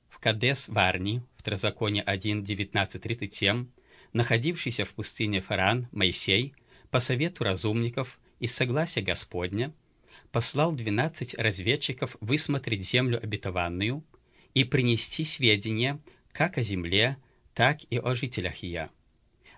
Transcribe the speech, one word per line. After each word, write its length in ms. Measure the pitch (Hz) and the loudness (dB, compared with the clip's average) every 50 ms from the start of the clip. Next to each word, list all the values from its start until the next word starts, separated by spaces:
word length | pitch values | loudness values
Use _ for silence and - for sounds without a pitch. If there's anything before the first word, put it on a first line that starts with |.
| _ _ | _ _
в 100 | - - | -10 -2
Кадес 480 | - 117 110 107 117 127 139 - - | 0 0 0 2 2 2 2 0 -2
Варни, 560 | - 113 110 92 92 92 90 92 101 113 123 120 - _ | -2 2 2 4 4 2 0 0 -2 -2 -4 -6 -8 _
Второзаконие 640 | - - - 104 95 - 107 - - 113 104 104 101 - | -10 -6 -6 -4 -2 -2 -2 -2 -2 -2 0 0 0 0
один, 400 | 98 101 98 107 107 104 104 101 | -2 -2 -2 0 -2 -2 -2 -2
девятнадцать, 580 | 101 104 95 98 - - 104 98 - - 92 | -4 -4 -4 -4 -2 0 0 0 0 -2 -8
тридцать 320 | - 110 117 117 107 98 - | -6 -6 -6 -6 -6 -4 -2
семь, 320 | - - 98 107 123 123 123 _ _ _ _ - - - _ - | 2 2 2 2 2 -2 -8 _ _ _ _ -20 -20 -12 _ 0
находившийся 720 | 113 120 - 123 117 123 165 170 - - 127 - - 101 | 0 2 2 2 0 0 0 -2 -2 -4 -4 -2 -4 -4
в 80 | - - | -6 -6
пустыне 480 | - 104 - - - 113 104 101 95 | -6 -6 -6 -4 -2 -2 0 0 -2
Фаран 460 | 95 - 107 92 95 101 113 127 123 - | -2 -2 0 2 2 2 2 2 -2 -6
Моисей, 600 | - 104 95 90 87 - - 98 95 110 131 139 - _ _ _ - - - - | -2 0 2 2 2 2 2 4 4 2 2 0 -6 _ _ _ -20 -20 -8 -2
по 80 | - 123 | 0 2
совету 440 | - - 127 123 156 175 185 - 117 | 2 2 2 2 0 -2 -2 -2 -2
разумников 760 | 101 95 92 - 107 107 117 117 120 120 139 127 - - _ _ _ _ - | -2 -2 0 0 0 0 0 -2 -2 -2 -4 -8 -8 -10 _ _ _ _ -4
и 60 | 127 | 0
согласия 560 | 117 - - 135 123 120 147 165 156 - - | 2 2 2 2 2 0 0 0 0 -2 -2
Господня, 720 | 98 95 85 - - - - 90 87 92 98 107 127 151 - _ _ _ _ _ _ _ - - - _ | -2 0 0 -2 -2 -2 -4 -4 -4 -2 -2 -2 -4 -4 -6 _ _ _ _ _ _ _ -20 -20 -12 _
послал 400 | - 120 117 - - 131 156 170 | -2 0 0 0 2 2 0 0
двенадцать 600 | 160 123 110 110 104 110 143 160 - - 127 - - | 0 -2 -2 0 0 0 0 0 -2 -6 -8 -6 -4
разведчиков 840 | - 110 110 - 95 90 107 139 147 - - 120 - 143 123 - - | -2 0 0 0 0 0 0 0 0 0 -4 -4 -4 -6 -8 -8 -8
высмотреть 680 | 107 107 139 156 - - 143 135 - 123 113 98 92 | -4 0 2 2 2 2 0 -2 -2 -2 -2 0 2
землю 320 | - - 123 131 123 117 - - | 2 2 4 2 2 0 -2 -4
обетованную 800 | 107 104 95 - 98 90 92 87 85 87 90 104 113 131 156 - _ _ - _ _ _ _ - _ - | -4 -6 -4 -4 -4 -2 -2 -2 -2 -2 -2 -2 -2 -2 -4 -8 _ _ -20 _ _ _ _ -10 _ 2
и 120 | 131 127 | 2 2
принести 600 | 123 - 135 123 120 117 110 - - - - 156 | 2 2 2 4 4 2 2 2 0 -2 -2 -2
сведения 760 | - - - 131 110 107 101 101 110 110 110 123 135 143 147 - - - _ _ _ | -2 -2 2 4 4 4 4 2 -2 -2 0 0 -2 -4 -6 -12 -20 -20 _ _ _
как 280 | - - 156 185 - 139 | -2 -2 -2 0 0 0
о 40 | 117 | -2
земле, 540 | 95 98 90 85 85 92 101 113 131 139 - _ _ _ _ _ _ - | 0 0 -2 -2 2 4 4 4 4 2 -4 _ _ _ _ _ _ 0
так 240 | - 120 135 151 151 - - | 2 4 4 4 0 -4 -6
и 80 | 120 | -4
о 160 | 120 - 123 127 | -2 -2 -2 -2
жителях 440 | 120 143 120 - - 92 90 - | -2 -4 -4 -4 -4 -4 -4 -6
ее. 320 | - - 87 85 82 78 - _ _ _ _ _ _ _ _ _ _ _ - - | -6 -8 -8 -6 -6 -8 -8 _ _ _ _ _ _ _ _ _ _ _ -20 -12